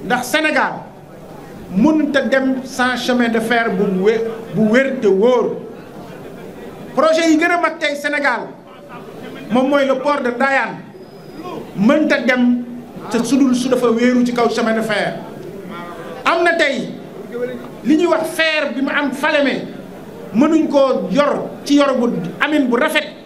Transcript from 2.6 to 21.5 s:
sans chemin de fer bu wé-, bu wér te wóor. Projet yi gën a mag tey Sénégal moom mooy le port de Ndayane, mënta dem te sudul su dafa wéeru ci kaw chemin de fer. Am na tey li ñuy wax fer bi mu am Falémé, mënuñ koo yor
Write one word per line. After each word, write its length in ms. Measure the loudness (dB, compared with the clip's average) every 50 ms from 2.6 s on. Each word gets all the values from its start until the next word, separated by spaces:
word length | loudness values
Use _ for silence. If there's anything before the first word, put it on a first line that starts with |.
| -4
sans 320 | -8 -4 -2 0 0 0
chemin 320 | -2 0 0 2 2 2 2
de 100 | 2 0
fer 320 | 2 4 2 2 4 2
bu 320 | 0 0 0 0 0 2 2
wé-, 180 | 2 2 2 -2 -4 -6 -8 -10 -6 0
bu 80 | 2 2 4
wér 300 | 4 4 4 2 -2 2
te 60 | 2
wóor. 480 | 4 4 6 4 4 4 4 2 0 -4 -6 -10 -14 -16 -16 -18 -18 -18 -18 -18 -16 -16 -16 -16 -16 -16 -16 -16 -16 -16 -16 -16 -16 -16 -16 -16 -4 0
Projet 340 | 2 4 4 4 4 4 4
yi 60 | 4 4
gën 120 | 4 2
a 60 | 2 2
mag 180 | 0 -2 -2 -2
tey 160 | -2 -2 -2
Sénégal 460 | -2 -4 -4 -2 0 0 0 0 -2 -6 -10 -14 -18 -20 -20 -20 -20 -20 -18 -18 -16 -16 -16 -16 -16 -14 -14 -14 -14 -6 0
moom 200 | 2 2 2 4
mooy 160 | 4 2 4
le 80 | 2 0 0
port 220 | 0 0 -2 0
de 80 | -2 -2
Ndayane, 480 | 0 0 0 2 2 2 0 -2 -6 -12 -14 -18 -18 -20 -20 -18 -18 -18 -18 -18 -16 -14 -14 -12 -12 -12 -14 -10 -2
mënta 460 | 2 4 4 6 4 4 2 2 2
dem 420 | 2 2 2 4 4 4 2 2 -2 -8 -12 -14 -16 -16 -16 -14 -8 -4
te 80 | -2 -2 0
sudul 320 | 2 4 4 4 4 4
su 140 | 0 2 2
dafa 180 | 2 2 4 2
wéeru 340 | 2 4 4 4 4 4 2
ci 80 | 2 2
kaw 160 | 2 2 2
chemin 260 | 2 0 0 0 0
de 60 | 0
fer. 340 | 0 0 -2 0 -2 -2 -4 -6 -10 -12 -14 -14 -14 -14 -14 -14 -14 -12 -12 -12 -12 -12 -12 -14 -14 -12 -14 -2 0
Am 180 | 0 2 4 2
na 100 | 2 4
tey 360 | 2 2 0 0 -2 -6 -8 -10 -14 -14 -16 -16 -14 -14 -12 -8 -8 -6 -6 -8 -12 -12 -14 -16 -8 0
li 120 | 2 2
ñuy 80 | 4 4
wax 200 | 2 2 2 0 -4 -2
fer 380 | 0 0 0 2 0 -2 -2 -2
bi 60 | -2
mu 80 | -4 -2
am 200 | -2 -2 -2 -2
Falémé, 540 | -2 -2 0 2 2 2 2 2 0 -2 -6 -10 -12 -14 -16 -16 -16 -16 -16 -16 -16 -16 -14 -2 2
mënuñ 320 | 2 4 4 4 2 2 2
koo 380 | 4 4 4 4 2 0 -2 0
yor 400 | 2 2 2 2 0 -2 -6 -8